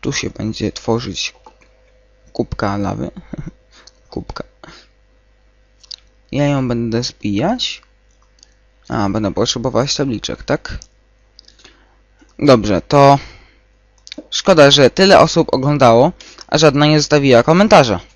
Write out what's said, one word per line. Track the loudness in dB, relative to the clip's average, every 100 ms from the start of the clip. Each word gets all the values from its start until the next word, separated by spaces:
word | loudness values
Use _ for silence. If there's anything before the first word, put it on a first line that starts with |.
| -8
Tu |
się | -8 -10
będzie | -10 -10 -6 -8
tworzyć | -8 -6 -6 -6 -10 -12 -14 -20 _ _ _ _ _ _ _ _
kubka | -10 -10 -6 -6 -4
lawy. | -6 -8 -10 -14 -18 -16 -16 _
<laughs> | _ _ -20 _ _
Kubka. | -16 -14 -16 -16 _ -20 -20 _ _ _ _ _ _ _ _ _ _ _ -20 _ _ _
Ja | -4 -2
ją | -2 -4
będę | -4 -4 -6
zbijać. | -6 -8 -6 -4 -4 -4 -8 -10 _ _ _ _ _ _ _ _ _ _ _
A, | -6 -4
będę | -4 -4
potrzebować | -4 -4 -4 -4 -4 -4 -4
tabliczek, | -4 -6 -8 -12
tak? | -6 -6 -6 -14 -14 _ _ _ _ _ _ _ -20 _ _ _ _ _ _ _
Dobrze, | 2 4 4 -2
to... | 0 4 4 4 0 -20 _ _ _ _ _ _ -20 -20 -12
Szkoda, | -8 0 4 6
że | 6 2
tyle | 2 4 6
osób | 4 2 -2
oglądało, | -2 -4 2 4 4 2 -2 -20 -20 -6
a | 2
żadna | 2 2 2
nie | 2
zostawiła | 2 0 4 4
komentarza. | 4 2 4 4 4 -2 -8